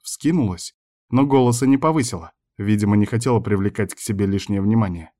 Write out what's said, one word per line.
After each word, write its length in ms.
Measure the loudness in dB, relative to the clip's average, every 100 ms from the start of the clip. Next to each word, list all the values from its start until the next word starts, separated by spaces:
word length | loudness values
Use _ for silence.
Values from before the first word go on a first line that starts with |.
Вскинулась, 720 | -14 -4 0 0 0 -4 -12 _ _ _ _
но 140 | 0
голоса 420 | 4 4 4 2 2
не 120 | 2
повысила, 540 | 2 0 -2 -8 -14 _ _ -6
видимо, 380 | 0 2 4 2
не 100 | 2
хотела 340 | 0 0 0
привлекать 540 | 0 0 -2 -4 -6
к 40 | -8
себе 280 | -8 -2 -2
лишнее 340 | -2 -2 -2
внимание. 520 | 2 2 0 -4 -12 _